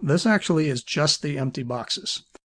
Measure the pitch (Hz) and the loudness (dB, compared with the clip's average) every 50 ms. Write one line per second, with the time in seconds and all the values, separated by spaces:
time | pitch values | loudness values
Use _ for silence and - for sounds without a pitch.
0 | - 143 143 175 - 226 214 196 - - 175 156 156 151 131 120 - - - 151 | 0 2 2 4 4 4 4 4 4 2 2 2 4 2 0 -2 -4 -4 -2 0
1 | 147 151 - - - 151 143 139 131 131 127 143 127 120 123 120 113 - - - | 2 2 0 0 -2 -4 -4 -2 -2 -4 -4 -4 -6 -6 -6 -6 -6 -6 -6 -6
2 | - - - - - _ _ - _ | -6 -8 -8 -8 -10 _ _ -20 _